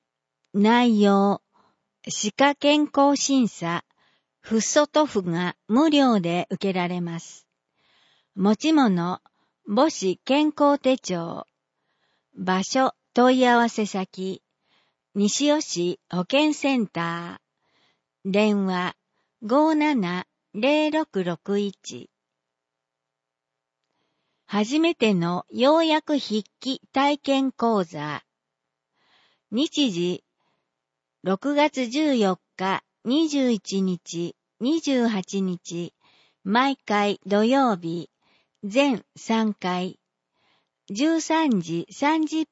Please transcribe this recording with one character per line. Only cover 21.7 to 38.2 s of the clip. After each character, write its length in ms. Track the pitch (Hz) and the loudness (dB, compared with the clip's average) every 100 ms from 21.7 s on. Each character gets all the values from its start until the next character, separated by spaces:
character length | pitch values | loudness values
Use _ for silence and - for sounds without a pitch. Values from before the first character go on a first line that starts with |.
| - - 120 - _ _ _ _ _ _ _ _ _ _ _ _ _ _ _ _ _ _ _ _ _ _ _ _ | -8 -16 -16 -18 _ _ _ _ _ _ _ _ _ _ _ _ _ _ _ _ _ _ _ _ _ _ _ _
初 340 | 202 214 302 | -2 0 2
め 160 | 330 330 | 0 2
て 180 | 220 | 2
の 320 | 185 170 180 - | 2 0 -4 -8
要 340 | 214 254 320 | 0 2 4
約 340 | 320 311 - 294 | 2 0 -2 -4
筆 240 | - 214 - _ | -2 -6 -6 _
記 240 | 254 262 - | -10 -10 -6
体 260 | 269 285 294 | -2 0 0
験 340 | - 269 269 | -2 -2 -2
講 320 | - 233 214 | -2 0 0
座。 400 | 170 165 151 139 - _ _ _ _ _ _ _ _ _ _ _ _ | -2 -6 -10 -10 -14 _ _ _ _ _ _ _ _ _ _ _ _
日 400 | 220 320 - 269 | -4 -2 0 -2
時、 320 | 170 175 175 - _ _ _ _ _ _ _ _ _ | 0 -4 -4 -10 _ _ _ _ _ _ _ _ _
六 320 | 185 190 269 | -4 -4 -2
月 320 | 285 294 269 240 | 2 0 0 -4
十 300 | 262 311 254 | -2 0 2
四 240 | 196 180 _ - | 2 0 _ -8
日、 260 | 190 190 - _ | -4 -4 -6 _
二 240 | 214 285 320 | -4 0 0
十 240 | 285 254 | 0 0
一 300 | 214 - 196 | -2 -4 -4
日、 520 | 190 180 - 170 170 - _ _ | -2 -4 -8 -8 -8 -10 _ _
二 220 | 233 320 | -2 -2
十 260 | 285 262 233 | 0 0 0
八 360 | 208 180 196 | -2 -4 -4
日、 520 | 190 175 - 170 170 - _ _ _ _ | -4 -4 -8 -10 -10 -14 _ _ _ _
毎 340 | 190 226 269 262 | -2 0 0 -2
回 440 | - 208 208 196 | -2 0 0 -2
土 200 | 190 208 | -2 0
曜 320 | 220 269 254 180 | 2 2 2 0
日、 340 | 165 170 - _ | -4 -8 -10 _